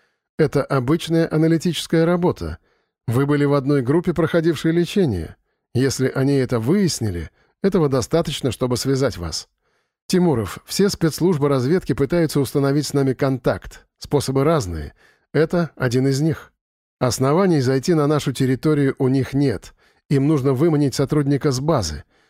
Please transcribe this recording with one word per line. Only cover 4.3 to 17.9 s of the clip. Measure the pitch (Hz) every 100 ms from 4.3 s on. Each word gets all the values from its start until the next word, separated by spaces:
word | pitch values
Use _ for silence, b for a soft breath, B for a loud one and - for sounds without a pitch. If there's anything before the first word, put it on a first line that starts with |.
| 170 165 156 165
лечение. | 165 170 208 170 92 78 - _ _ _
Если | 117 135 113 131
они | 131 135
это | 139 123 120
выяснили, | 110 202 185 - 110 87 80 - _ _
этого | 196 185 147
достаточно, | 131 110 160 170 143 139
чтобы | 104 127 123
связать | 131 135 131 95
вас. | 85 - - _ _ _ _ _ -
Тимуров, | 185 175 123 101 -
все | - - 196
спецслужбы | - 165 - 170 156 143
разведки | 139 123 180 -
пытаются | 135 139 175 160 147
установить | 135 147 139 143 143
с |
нами | 143 135
контакт. | 123 139 131 - 107 - - _ _
Способы | - 147 - 127
разные. | 139 165 98 80 73 b b b b
Это | 139 160 175 165 -
один | 127 123 135
из | 135
них. | 160 147 - _ _ _ _ -
Оснований | 127 113 131 156 196 156
зайти | 127 135 127